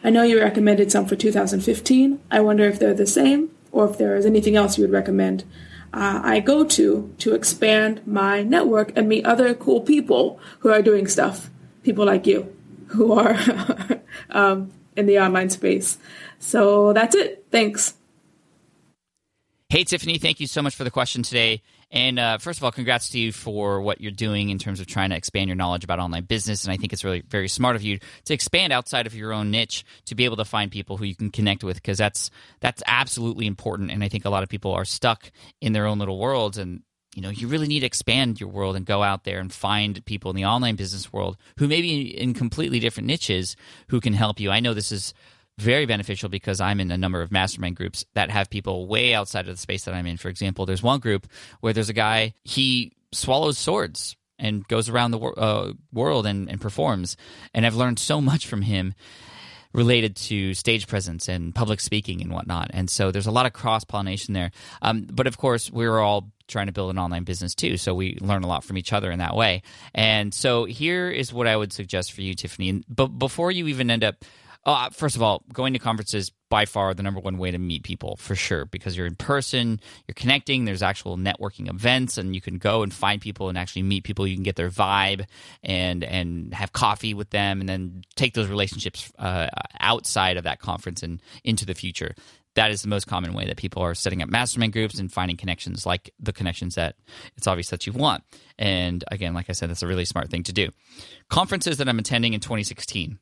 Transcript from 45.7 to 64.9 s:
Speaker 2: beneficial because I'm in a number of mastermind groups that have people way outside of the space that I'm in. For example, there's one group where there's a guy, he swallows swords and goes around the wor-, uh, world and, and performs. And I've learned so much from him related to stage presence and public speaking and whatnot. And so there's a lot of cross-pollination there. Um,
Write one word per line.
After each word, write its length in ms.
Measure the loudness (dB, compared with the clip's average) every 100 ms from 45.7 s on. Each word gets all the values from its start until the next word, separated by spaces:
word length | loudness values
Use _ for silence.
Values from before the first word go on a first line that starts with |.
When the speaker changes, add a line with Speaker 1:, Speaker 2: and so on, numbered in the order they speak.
| 2 2
Speaker 2:
beneficial 420 | -2 -2 -6 -6
because 320 | -6 -4 -2
I'm 200 | 0 0
in 100 | 0
a 80 | 0
number 240 | -2 -2
of 80 | 0
mastermind 460 | 0 0 -2 -6 -6
groups 280 | -8 -8 -8
that 140 | -4 -2
have 220 | 0 -2
people 380 | -6 -6 -6 -2
way 260 | 0 2
outside 320 | 2 -2 -6 -8
of 80 |
the 60 | -10
space 240 | -8 -8
that 100 | -6
I'm 100 | -6
in. 120 | -6 -6
For 120 | -8
example, 380 | -4 -4 -4 -4
there's 160 | 0
one 160 | 0 0
group 300 | 0 -2 -4 -20 -20 -6
where 120 | -2
there's 160 | -2 -2
a 40 |
guy, 420 | 0 2 2 0 -6
he 480 | -8 -2 0 0 -4 _ _
swallows 440 | -8 0 2 2 -2
swords 600 | -2 -2 -2 -8 -12 -14 _ _
and 300 | -4 -4 -2
goes 220 | -2 0
around 240 | 0 0
the 60 | 0
wor-, 200 | -4 -2
uh, 340 | 0 0 -2 -8 _
world 340 | -2 2 2 0
and, 240 | -4 -6
and 100 | -6
performs. 560 | -8 -2 0 0 -4 -8 -16 -20 -6
And 100 | 0
I've 120 | 0 2
learned 240 | 0 0
so 200 | -2 2
much 280 | 2 0 -2
from 140 | -4
him 320 | 0 0 -2 -8 -16 -20 -20 -20 -20 -20 _
related 440 | 2 4 4 2 -4
to 380 | -6 -2 -2
stage 340 | -2 0 0 0
presence 400 | -4 -4 -8 -6
and 260 | -6 -6
public 240 | -4 -2 -2
speaking 420 | -2 -4 -4 -8
and 120 | -6
whatnot. 400 | -8 -6 -6 -6
And 160 | -6 -4
so 220 | -2 0
there's 160 | 0 0
a 20 |
lot 160 | 2 0
of 60 |
cross-pollination 840 | -2 -2 -2 -2 -6 -6 -8 -6
there. 160 | -4 -4 -8 -20 -4
Um, 240 | -2